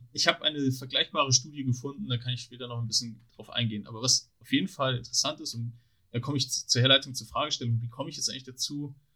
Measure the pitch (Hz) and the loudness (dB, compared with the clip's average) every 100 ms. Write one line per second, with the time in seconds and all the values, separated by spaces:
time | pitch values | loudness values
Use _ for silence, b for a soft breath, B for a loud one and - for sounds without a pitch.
0 | - - 170 - 156 151 135 - 131 135 | -4 0 2 2 0 2 2 0 -2 -2
1 | 160 156 135 131 156 147 131 120 139 139 | 0 2 4 4 2 -4 -2 -2 -4 -6
2 | 127 120 123 123 - 123 123 120 110 - | -2 -2 -2 -6 -8 -10 -8 -4 -2 -2
3 | 117 113 _ - - - 117 104 120 110 | -2 -10 _ -20 -6 0 0 0 -6 -2
4 | 123 - - _ - 139 185 - 131 123 | 2 2 0 _ 0 2 2 0 0 0
5 | - - 139 151 151 117 120 - b b | -2 -2 0 -2 -8 -6 -6 -8 b b
6 | b 120 - 135 - - - 123 131 135 | b -6 -2 -2 -2 -2 2 6 8 6
7 | 135 123 113 117 147 - 127 113 120 - | 4 -10 -4 -2 -2 0 2 0 0 -6
8 | 156 147 - 135 131 127 - 147 143 143 | -8 -4 -4 -4 -10 -6 -6 -4 -6 -10
9 | _ | _